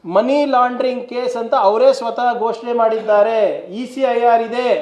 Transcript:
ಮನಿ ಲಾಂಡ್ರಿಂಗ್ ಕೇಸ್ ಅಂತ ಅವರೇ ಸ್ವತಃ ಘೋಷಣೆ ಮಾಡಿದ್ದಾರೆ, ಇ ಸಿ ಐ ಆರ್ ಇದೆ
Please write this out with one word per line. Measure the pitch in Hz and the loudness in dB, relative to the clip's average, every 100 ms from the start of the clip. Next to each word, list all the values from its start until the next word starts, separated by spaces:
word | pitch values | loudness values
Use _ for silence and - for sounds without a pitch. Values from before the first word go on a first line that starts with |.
| 165 | 0
ಮನಿ | 185 240 285 285 | 0 2 0 2
ಲಾಂಡ್ರಿಂಗ್ | 254 247 247 254 247 - | 2 0 0 -4 -4 -8
ಕೇಸ್ | 247 254 247 | -6 -4 -4
ಅಂತ | 226 269 | -2 2
ಅವರೇ | 196 220 269 | 2 4 4
ಸ್ವತಃ | 262 233 226 247 214 | 2 -4 -2 -2 0
ಘೋಷಣೆ | 226 - 240 | -4 -4 -4
ಮಾಡಿದ್ದಾರೆ, | 240 220 220 208 208 214 226 190 147 - 202 | 0 0 0 2 2 2 2 0 -2 -10 -10
ಇ | 247 | -10
ಸಿ | 269 | -2
ಐ | 262 233 | -2 2
ಆರ್ | 240 233 | 2 2
ಇದೆ | 226 247 240 202 | 0 -4 -2 -2